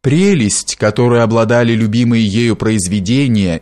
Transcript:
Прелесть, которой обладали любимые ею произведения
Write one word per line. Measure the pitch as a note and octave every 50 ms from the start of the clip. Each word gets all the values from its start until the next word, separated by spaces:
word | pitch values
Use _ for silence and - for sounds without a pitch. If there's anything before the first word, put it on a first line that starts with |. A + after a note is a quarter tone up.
Прелесть, | _ C3 C#3 E3 F#3+ G3+ G3+ D#3+ A2+ G2+ - - - - -
которой | _ - G#2+ G2+ - B2 B2 A#2+ A#2 A#2
обладали | G#2+ A2+ A#2 A2+ G#2+ A#2+ A#2+ A#2+ A#2 A#2
любимые | A2 A2+ A2 G#2+ A#2+ B2 A#2 A#2+ A2+ A2+
ею | G#2 F#2+ A2+ A#2+ A#2 G#2+
произведения | - - A2+ A2 A2 F2 F2+ G2 G#2 F#2+ F#2 A#2+ C3+ C#3+ C3 A#2 G#2+ G2 F2+ E2+ D#2+